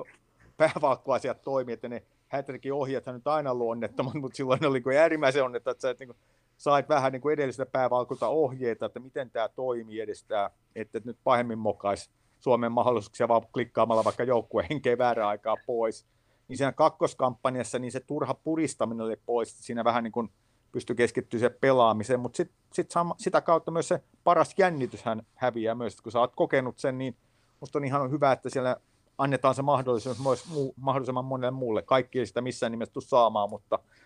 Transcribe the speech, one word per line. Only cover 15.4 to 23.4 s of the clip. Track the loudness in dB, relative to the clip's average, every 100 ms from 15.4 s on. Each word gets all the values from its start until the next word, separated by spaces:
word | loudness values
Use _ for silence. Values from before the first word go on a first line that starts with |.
| -2 -4 -2
pois. | -2 -2 -4 -14 _ _ _ -12
Niin | -4
siinä | -2
kakkoskampanjassa | 4 2 4 -2 0 -2 -2 -2 -2 -4 -6
niin | -6
se | -8
turha | -8 -4 -4
puristaminen | -4 -4 -2 -2 -2 -4 -4 -6
oli | -6 -2
pois, | -2 -2 -8 -8
siinä | -2
vähän | 0 0
niin | 0
kuin | -4 -6 _ _ _ _
pystyi | -8 -4 0
keskittyä | 2 0 -4 0
siihen | 0 2
pelaamiseen, | 4 6 6 4 0 -2
mut | -2 -4
sit, | -4 _ _
sit | -6 -2
sama, | -2 -2 -4
sitä | 0 2